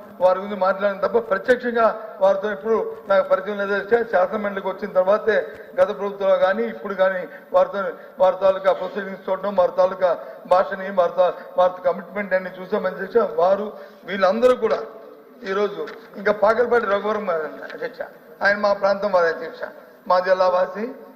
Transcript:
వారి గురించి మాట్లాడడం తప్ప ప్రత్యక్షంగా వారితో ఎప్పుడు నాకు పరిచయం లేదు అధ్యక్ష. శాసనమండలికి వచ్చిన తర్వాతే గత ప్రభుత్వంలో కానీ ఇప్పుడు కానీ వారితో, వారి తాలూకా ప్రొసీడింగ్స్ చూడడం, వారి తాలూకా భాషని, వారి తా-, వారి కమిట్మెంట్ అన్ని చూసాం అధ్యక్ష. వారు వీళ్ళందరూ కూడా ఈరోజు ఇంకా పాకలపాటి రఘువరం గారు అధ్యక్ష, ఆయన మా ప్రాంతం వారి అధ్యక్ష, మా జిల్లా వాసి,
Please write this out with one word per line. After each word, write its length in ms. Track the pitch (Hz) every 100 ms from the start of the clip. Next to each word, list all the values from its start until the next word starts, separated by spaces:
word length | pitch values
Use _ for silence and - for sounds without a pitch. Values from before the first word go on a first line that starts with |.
| - -
వారి 180 | 180 185
గురించి 180 | 202 202
మాట్లాడడం 420 | 185 190 202 190
తప్ప 200 | - 233
ప్రత్యక్షంగా 960 | 226 190 - 240 240 233 220 180 - -
వారితో 300 | 196 196 214
ఎప్పుడు 460 | 196 220 220 - - -
నాకు 200 | 196 185
పరిచయం 300 | 190 190 202
లేదు 160 | 202
అధ్యక్ష. 380 | 202 196 233 226
శాసనమండలికి 560 | 180 185 214 202 196 196
వచ్చిన 240 | 190 202
తర్వాతే 540 | 185 185 214 220 190 - - - 175
గత 60 | 190
ప్రభుత్వంలో 500 | 208 202 196 190 185
కానీ 260 | 185 208
ఇప్పుడు 320 | 233 - 202
కానీ 340 | 190 190 185 170 - -
వారితో, 320 | 185 185 202 185 - - -
వారి 180 | 180 185
తాలూకా 320 | 190 190 190
ప్రొసీడింగ్స్ 580 | 175 185 196 190 190 -
చూడడం, 260 | 190 196 196
వారి 160 | 175 -
తాలూకా 420 | 185 190 185 156 - - -
భాషని, 440 | 180 190 196 190
వారి 220 | 196 170 175
తా-, 160 | 180 - - -
వారి 240 | 180 180
కమిట్మెంట్ 520 | 175 185 185 196 202
అన్ని 160 | 185 180 180
చూసాం 260 | 180 208 185
అధ్యక్ష. 300 | 180 190 233
వారు 560 | 202 160 180 202 208 - - -
వీళ్ళందరూ 520 | 170 196 185 220 254 247
కూడా 220 | 208 170 - - - - - -
ఈరోజు 420 | 190 190 202 160 147 - - -
ఇంకా 160 | 196
పాకలపాటి 540 | 208 202 226 240 240 208
రఘువరం 440 | 202 208 214 196
గారు 140 | 165 151 143 -
అధ్యక్ష, 240 | - 160 - - - - -
ఆయన 140 | 202 208
మా 160 | 208
ప్రాంతం 400 | 202 196 196 202
వారి 160 | 180 170
అధ్యక్ష, 320 | 156 160 - - - - - -
మా 100 | 185
జిల్లా 300 | 185 185 185
వాసి, 440 | 180 185 190 240 - -